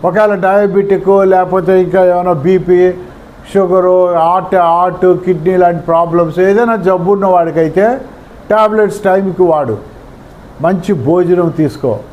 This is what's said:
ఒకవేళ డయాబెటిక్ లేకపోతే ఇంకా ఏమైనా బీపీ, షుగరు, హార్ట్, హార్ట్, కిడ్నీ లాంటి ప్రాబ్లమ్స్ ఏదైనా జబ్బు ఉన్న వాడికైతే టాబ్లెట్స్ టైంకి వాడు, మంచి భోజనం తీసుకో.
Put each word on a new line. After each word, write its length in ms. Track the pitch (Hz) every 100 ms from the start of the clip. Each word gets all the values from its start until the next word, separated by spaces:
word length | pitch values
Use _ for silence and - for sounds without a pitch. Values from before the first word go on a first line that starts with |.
| 165
ఒకవేళ 280 | 185 214
డయాబెటిక్ 760 | 202 185 196 202 190 196 190 185 196
లేకపోతే 580 | 190 185 180 185 170 185
ఇంకా 240 | 180 185 180
ఏమైనా 280 | 175 180
బీపీ, 580 | 170 147 185 175 180 180 180 - - - - -
షుగరు, 640 | 196 185 185 180 185 180 170
హార్ట్, 380 | 165 185 175 190
హార్ట్, 640 | 170 170 180 170 185 175 -
కిడ్నీ 320 | 175 160 185
లాంటి 280 | 175 170 -
ప్రాబ్లమ్స్ 540 | 165 170 170 170 156
ఏదైనా 360 | 185 202 233 226
జబ్బు 360 | 180 185 175
ఉన్న 140 | 202 196
వాడికైతే 720 | 180 170 156 160 160 214 262 - - - - -
టాబ్లెట్స్ 500 | 214 214 214 208 -
టైంకి 420 | 196 190 190 180
వాడు, 360 | 180 156 135 107 - - - - - - - -
మంచి 320 | 160 185 170
భోజనం 560 | 185 120 175 175 180 170
తీసుకో. 500 | 156 151 - 131 110 -